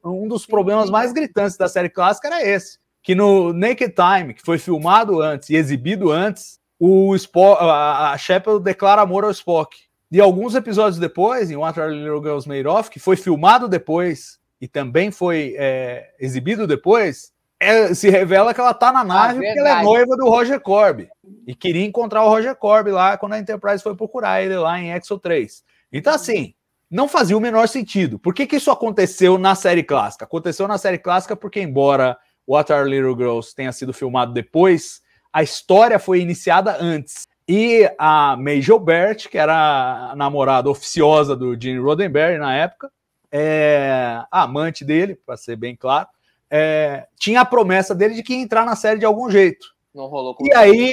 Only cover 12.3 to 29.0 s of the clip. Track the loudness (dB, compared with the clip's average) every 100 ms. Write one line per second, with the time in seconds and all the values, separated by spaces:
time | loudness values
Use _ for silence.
12.3 | -8 -8 -6 -2 -2 -4 -6 0 0 0
13.3 | 2 4 4 2 -6 -4 -4 -4 -6 -14
14.3 | _ _ -20 -12 -10 -4 -2 -2 -4 -4
15.3 | -2 -4 -4 -4 -2 -6 -10 -16 -12 -8
16.3 | -6 -6 -4 -2 -2 2 2 2 -6 -16
17.3 | _ _ -4 2 4 2 2 4 4 4
18.3 | 4 2 2 0 2 2 2 2 2 2
19.3 | 0 -4 0 2 4 4 4 4 4 4
20.3 | 4 2 -2 0 4 4 2 -8 _ _
21.3 | -20 -18 -8 -4 -2 -2 -4 -2 2 4
22.3 | 4 0 -2 2 2 2 2 0 0 -6
23.3 | -8 -8 -6 -2 -2 -4 -8 -10 -6 -2
24.3 | -2 -2 -2 -4 -4 -6 -10 -8 -8 -4
25.3 | -4 -4 -10 _ _ _ -6 -2 -2 -2
26.3 | -6 -6 _ _ _ -10 -4 -2 0 0
27.3 | 0 0 0 0 -2 -6 -2 -2 -4 -6
28.3 | -4 -2 -2 0 -2 -2 -2